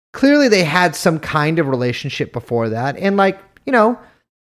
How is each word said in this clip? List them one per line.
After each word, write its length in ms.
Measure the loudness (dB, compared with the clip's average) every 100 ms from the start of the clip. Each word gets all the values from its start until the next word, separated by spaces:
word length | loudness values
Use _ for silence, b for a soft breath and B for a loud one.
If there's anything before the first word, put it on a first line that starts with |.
| _
Clearly, 340 | 0 2 4 4
they 160 | 4
had 320 | 2 2 0 0
some 240 | -2 -2
kind 400 | -2 -2 0 0
of 80 | -2
relationship 680 | -2 -2 -4 -8 -6 -8
before 360 | -8 -6 -4 -2
that. 280 | -4 -6 -4
And, 180 | -2 2
like, 220 | 0 -2 -10 _ -2
you 40 |
know, 280 | 2 2 0 b b _ _ _